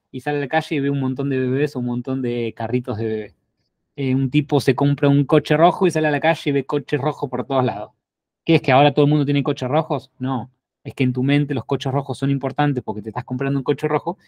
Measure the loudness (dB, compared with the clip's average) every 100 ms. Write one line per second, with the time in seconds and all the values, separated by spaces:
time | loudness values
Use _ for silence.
0 | _ -8 -4 -4 0 -2 0 -2 0 0
1 | -2 -2 -2 0 0 0 -2 -2 -4 -4
2 | -4 -4 -2 -2 -4 -6 -4 -4 -4 -4
3 | -4 -4 -8 _ _ _ _ _ _ -6
4 | -2 0 0 0 0 2 2 2 0 2
5 | 4 4 4 2 4 4 4 4 0 0
6 | 0 0 0 0 0 -2 -2 -4 -2 -2
7 | -2 -4 -6 -6 -2 0 0 -2 -10 _
8 | _ _ _ _ 2 2 6 6 6 6
9 | 4 4 2 0 0 -4 -2 -2 -2 -4
10 | -6 -8 -6 -4 -8 _ _ _ -12 -2
11 | 0 0 2 2 0 -4 -4 -4 -2 -4
12 | -4 -4 -2 -2 -2 0 0 0 -4 -8
13 | -8 -8 -6 -4 -2 -2 -2 -2 -2 -2
14 | -4 -8